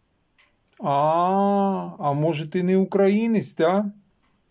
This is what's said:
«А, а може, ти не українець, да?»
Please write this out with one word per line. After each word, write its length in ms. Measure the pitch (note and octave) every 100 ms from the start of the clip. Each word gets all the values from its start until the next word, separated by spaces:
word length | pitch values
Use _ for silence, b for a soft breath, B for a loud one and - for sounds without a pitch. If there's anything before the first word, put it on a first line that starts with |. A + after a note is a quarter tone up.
| _ _ _ _ _ _ _ _
«А, 100 | F3 C#3+ D3+ E3 F3+ G3 G3+ G3+ G3 F#3+ F3 E3+
а 140 | D3
може, 360 | C#3+ D#3 D3+ D#3
ти 140 | F#3
не 140 | F3+ F#3+
українець, 800 | F#3+ F#3+ G3 G#3 A#3 A3 - -
да?» 360 | D#3+ F#3+ G#3 - _ _ _ _ _